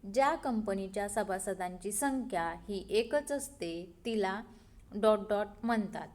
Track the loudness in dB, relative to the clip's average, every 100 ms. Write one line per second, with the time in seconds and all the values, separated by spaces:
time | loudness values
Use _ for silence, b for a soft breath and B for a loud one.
0 | -2 4 4 4 0 0 0 -2 -2 -4
1 | -2 -2 0 -2 -2 -4 -4 -6 -6 0
2 | 0 0 -2 0 0 -4 -6 -6 0 2
3 | 4 0 0 -4 -4 -6 -6 -6 -8 -8
4 | -2 0 2 0 -8 B B B -10 2
5 | 6 6 4 0 0 -4 0 2 2 -4
6 | -10